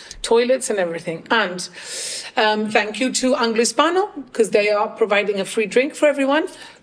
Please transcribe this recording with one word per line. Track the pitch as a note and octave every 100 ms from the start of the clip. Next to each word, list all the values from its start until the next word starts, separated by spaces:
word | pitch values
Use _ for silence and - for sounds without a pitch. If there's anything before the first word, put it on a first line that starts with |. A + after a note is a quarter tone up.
| - -
toilets | - A#3 B3 C4 -
and | G#3
everything. | F3 E3 E3+ E3 -
And, | A#3 F#3+ F3+ - - - - - - - -
um, | G#3+ G#3+ G#3+
thank | A3 G#3 G#3+
you | B3+ -
to | B3+ C4+
Anglo | A3+ A3
Hispano, | A#3 - D#4 F#4 G4+ C#4+ -
'cause | - G3
they | G#3+ G#3
are | G#3 G#3+
providing | - G#3 G3+ G#3 G3
a | F#3+
free | A#3 G3+
drink | A#3 D4
for | - D4+
everyone. | C#4 C4+ D4+ F#4+ - - -